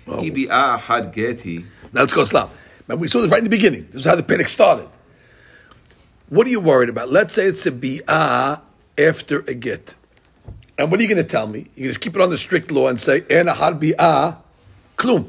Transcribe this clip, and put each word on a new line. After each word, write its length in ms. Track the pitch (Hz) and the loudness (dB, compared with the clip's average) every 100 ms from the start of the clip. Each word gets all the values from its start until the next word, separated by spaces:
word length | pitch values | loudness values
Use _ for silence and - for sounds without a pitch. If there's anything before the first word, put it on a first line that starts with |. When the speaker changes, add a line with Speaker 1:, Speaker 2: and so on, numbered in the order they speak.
| - | -12
Speaker 1:
Oh. 140 | - | -8
Speaker 2:
I 120 | 160 | -6
bi'a 460 | 135 131 120 135 117 | -4 -2 0 0 -2
had 340 | - 117 95 | -2 -4 -4
geti." 500 | 98 117 117 90 85 90 - - | -6 -6 -6 -10 -12 -14 -20 -6
Speaker 1:
Now 80 | 123 | 0
let's 120 | 143 | 0
go 120 | 160 135 | 2 2
slow. 240 | 139 95 - - - - | 0 -2 -8 -20 -18 -8
Now 80 | 127 | -6
we 100 | 160 | -2
saw 140 | 240 | 0
this 100 | 190 | 2
right 60 | 196 | 2
in 80 | 220 | 2
the 40 | |
beginning. 380 | 214 196 101 - | 2 2 2 -6
This 100 | 131 | -4
is 40 | - | 0
how 100 | 175 | 0
the 80 | |
panic 260 | - - - | 2 -2 -2
started. 400 | - 196 151 - _ _ _ _ _ - - - - _ _ _ _ - | 2 4 4 -2 _ _ _ _ _ -20 -20 -20 -20 _ _ _ _ -2
What 200 | 160 254 | 2 2
are 20 | |
you 100 | 233 | 2
worried 300 | 160 131 120 | 2 4 2
about? 220 | 110 123 | -2 0
Let's 240 | 165 208 - | 0 2 0
say 100 | 190 | -2
it's 200 | 185 170 | -2 -4
a 40 | |
bi'ah 880 | 123 131 147 - 156 147 123 135 151 - _ _ - | -4 -6 -6 -2 0 2 0 -2 -4 -12 _ _ 0
after 420 | 160 156 - 147 - | 2 0 -4 -6 -6
a 60 | |
get. 420 | 123 120 82 - - _ _ _ _ - - - - | -10 -8 -10 -12 -20 _ _ _ _ -20 -20 -12 -4
And 120 | 147 | 0
what 100 | 190 | 0
are 40 | |
you 60 | 214 | 2
gonna 140 | 190 | 0
tell 220 | 160 113 107 | 0 -2 -4
me? 220 | 110 - - | -10 -14 -10
You're 140 | 131 | -8
gonna 100 | 117 | -8
keep 160 | 220 190 | -4 0
it 60 | |
on 100 | 180 | 0
the 60 | 156 | 0
strict 340 | - 175 165 | -2 -4 -2
law 160 | 139 131 | 0 0
and 120 | 117 | 0
say, 240 | - 143 - | 0 0 2
"En 160 | 160 170 | 2 2
ahar 340 | - 160 156 | 2 0 0
bi'ah, 580 | 156 - 165 143 160 165 _ _ _ - _ - | 0 2 4 4 0 -4 _ _ _ -20 _ -4
klum." 300 | 247 196 | 0 0